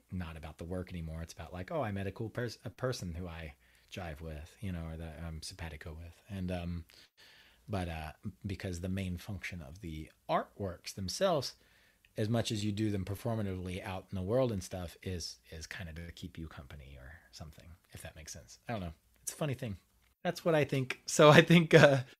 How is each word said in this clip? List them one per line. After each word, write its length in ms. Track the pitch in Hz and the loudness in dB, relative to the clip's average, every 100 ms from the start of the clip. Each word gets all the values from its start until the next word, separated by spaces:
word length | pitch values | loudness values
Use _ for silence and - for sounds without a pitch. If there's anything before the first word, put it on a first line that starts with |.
| - | -10
not 240 | 92 82 80 | -8 -8 -10
about 220 | 78 - | -14 -12
the 60 | |
work 260 | 85 92 90 | -8 -6 -6
anymore. 320 | 90 80 80 | -6 -6 -8
It's 120 | 82 | -10
about, 200 | - 90 | -12 -12
like, 180 | 90 - | -10 -6
"Oh, 120 | 165 | -4
I 80 | 113 | -2
met 160 | 101 98 | -2 -4
a 40 | |
cool 180 | - 110 | -6 -8
pers-, 280 | - 120 - 110 | -4 -6 -6 -14
a 60 | |
person 420 | - 127 127 90 | -4 -4 -4 -6
who 140 | 82 90 | -8 -8
I 260 | 82 80 - _ - - | -10 -12 -14 _ -20 -16
jive 280 | 101 87 76 | -10 -8 -8
with, 380 | 80 76 78 - | -10 -10 -12 -10
you 100 | 98 | -6
know, 120 | 85 82 | -6 -6
or 60 | 80 | -8
that 220 | 82 78 | -10 -10
I'm 200 | 82 80 | -10 -10
simpatico 480 | - - 82 80 85 | -10 -10 -10 -10 -12
with." 240 | 80 85 - - | -12 -14 -18 -12
And, 240 | 98 92 | -6 -4
um, 340 | 90 87 85 - - - _ - - - _ - | -2 -4 -6 -10 -20 -20 _ -20 -20 -20 _ -6
but, 180 | 98 87 | -4 -2
uh, 260 | 80 78 - 107 - 98 | -4 -6 -8 -12 -8 -8
because 360 | 92 98 87 | -6 -6 -6
the 80 | 92 | -4
main 280 | 95 92 87 | -2 -2 -6
function 440 | - 95 - 92 | -8 -10 -8 -10
of 200 | 69 92 | -12 -12
the 280 | 87 78 64 _ - | -10 -10 -10 _ -2
artworks 680 | 170 - - 101 - - - | -2 -2 -6 -8 -8 -12 -8
themselves, 580 | 92 - 190 156 - - _ _ _ _ _ - | -6 0 2 2 0 -8 _ _ _ _ _ -4
as 120 | 107 | 0
much 220 | 117 107 | 2 0
as 140 | 110 107 | 0 -2
you 60 | |
do 180 | 101 107 | 0 0
them 160 | 101 92 | 0 -4
performatively 800 | 101 117 113 101 92 92 92 98 | -4 -2 -2 -2 -4 -6 -6 -6
out 220 | 92 - | -8 -6
in 40 | 98 | -6
the 80 | |
world 280 | 92 123 127 | 0 2 2
and 120 | 101 | 0
stuff, 340 | - 92 87 - | -4 -6 -8 -8
is, 340 | - 90 - - - | -8 -6 -8 -12 -16
is 160 | 82 - | -14 -12
kind 200 | - 85 | -12 -10
of 80 | 80 | -12
to 160 | 85 | -12
keep 260 | - 87 - | -12 -12 -10
you 80 | 78 | -12
company 500 | - 67 73 65 67 | -12 -16 -16 -16 -18
or 120 | 65 82 - | -18 -20 -20
something, 440 | - 78 - 85 82 _ | -16 -16 -18 -20 -20 _
if 100 | - | -16
that 140 | 80 82 | -16 -14
makes 180 | 76 | -14
sense. 240 | 82 - - - | -16 -16 -16 -8
I 40 | |
don't 100 | 113 | -6
know. 120 | 87 - _ _ | -6 -10 _ _
It's 120 | - | -10
a 20 | - | -4
funny 180 | 156 | -4
thing. 240 | 123 120 95 _ _ _ _ | -4 -6 -8 _ _ _ _
That's 200 | 180 165 | -6 -2
what 120 | 175 156 | 2 4
I 80 | |
think. 380 | 143 135 131 - - | 4 0 -2 -6 0
So 240 | - 151 | 10 12
I 120 | 151 | 12
think, 340 | 165 170 160 156 | 12 8 10 12
uh, 240 | 143 135 127 | 12 8 0